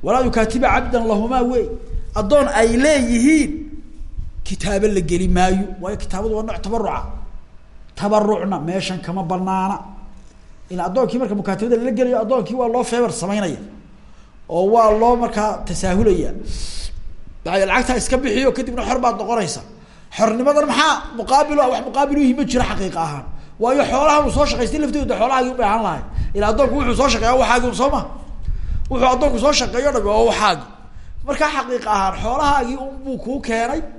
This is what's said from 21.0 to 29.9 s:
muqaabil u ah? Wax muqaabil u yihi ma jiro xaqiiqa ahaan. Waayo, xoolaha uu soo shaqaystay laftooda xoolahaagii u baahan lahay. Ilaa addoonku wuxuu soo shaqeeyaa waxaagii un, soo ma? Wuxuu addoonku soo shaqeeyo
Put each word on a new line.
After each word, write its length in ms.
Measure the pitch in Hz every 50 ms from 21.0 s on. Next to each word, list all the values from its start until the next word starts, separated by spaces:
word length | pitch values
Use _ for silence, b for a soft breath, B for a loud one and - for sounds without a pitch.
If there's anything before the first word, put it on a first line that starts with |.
| - - - 233
muqaabil 400 | 214 - 262 277 302 294 302 294
u 40 |
ah? 60 | 277 254
Wax 120 | 262 - -
muqaabil 320 | 277 208 269 285 277 285 285
u 40 |
yihi 120 | 294 254 247
ma 100 | 302 285
jiro 180 | - - 247 -
xaqiiqa 340 | - 208 - 196 185 - 170
ahaan. 240 | 165 156 147 143 131 - B B B B B B
Waayo, 240 | 208 240 269 285 -
xoolaha 420 | - 233 262 285 311 294 302 294
uu 60 | 254
soo 140 | - 269 294
shaqaystay 340 | 285 285 - 247 220 - 302
laftooda 360 | 302 262 233 202 269 - 214 185
xoolahaagii 340 | 220 254 269 262 254 254
u 60 | 254 247
baahan 240 | 240 202 208 226 220
lahay. 180 | 190 160 139 - - B B B B B
Ilaa 160 | 196 208 214
addoonku 260 | 214 220 277 254 240
wuxuu 200 | 285 262 233 233
soo 140 | - 262 277
shaqeeyaa 280 | 233 220 220 233 254 262
waxaagii 300 | 254 214 240 247 240 247
un, 60 | -
soo 140 | 185 247 285
ma? 120 | 285 254 185 - - - - - - - B B B B B B B B B B
Wuxuu 180 | 262 247 247 254
addoonku 320 | 254 247 302 285 254 226
soo 140 | 208 294 294
shaqeeyo 380 | 294 254 - - 240 262 294